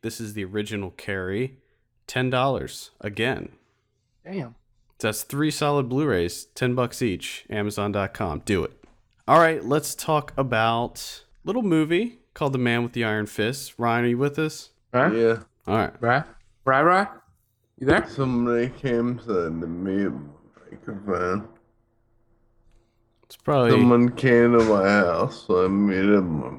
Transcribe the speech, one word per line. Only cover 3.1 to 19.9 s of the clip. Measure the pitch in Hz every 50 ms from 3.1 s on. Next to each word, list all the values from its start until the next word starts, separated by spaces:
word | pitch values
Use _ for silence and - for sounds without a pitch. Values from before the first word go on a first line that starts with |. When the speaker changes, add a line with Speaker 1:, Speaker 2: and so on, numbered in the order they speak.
| 101 101 110 127 127 - 50 - - _ _ _ _ _ _ _ _ _ _ _ _ _ _
Speaker 2:
Damn. | 170 190 196 135 117 117 _ _ _ _ _ _ _ _ _
Speaker 1:
That's | - 110 107 - -
three | - - 143 151 156
solid | 143 - 151 147 147 143 139 120
Blu-rays, | 123 139 156 143 110 87 85 85 - - - _ _
ten | - 127 123 123
bucks | 131 123 117 - -
each, | 131 113 90 87 - - - - - -
Amazon | - 107 104 104 101 - 101 104
dot | 101 104 98 98 -
com. | - 107 85 78 80 -
Do | - 101 90
it. | 78 - - _ - _ _ _ _ _ _ _ _
All | - 139 165
right, | 170 160 160 131 80
let's | 113 143 151 143 - -
talk | - - - 156 151 139 - -
about | - 139 127 120 110 113 113 117 117 120 - - - - - - - _ _ _ _ _
a |
little | 160 202 254 233
movie | 196 160 160 156 151 170 180 226 240 - _ _ _ _
called | - 160 139
The | 135 131
Man | 123 120 120 117 120
with | 117
the | - 120 117
Iron | 110 107 107 107
Fist. | 104 - - 104 113 127 135 - - - -
Ryan, | 117 117 117 120 120
are | 120
you | 120 120
with | 139 143 139 -
us? | 156 156 - - - - _ _ _ _ -
Speaker 2:
Huh? | 123 139 175
Speaker 3:
Yeah. | 113 - 117 113 113 113 - _ _ _ _
Speaker 1:
All | - 101
right. | 110 95 - - -
Speaker 2:
Ryan? | 117 117 123 143 165 - - - _ _ _ _ _
Ryan, | 135 131 135 151
Ryan? | 170 180 190 202 202 - - _ _ _ _ _ _ _ _ _ _ _ _
You | 127 135
there? | 160 202 - -
Speaker 3:
Somebody | - - 135 127 123 120 120 120 120 117 120 131
came | 123 - - 135 120 117 117 123 123 120
to | - 117 104
the | 90 85 80
mute | 80 82 85 82 85 87 92 98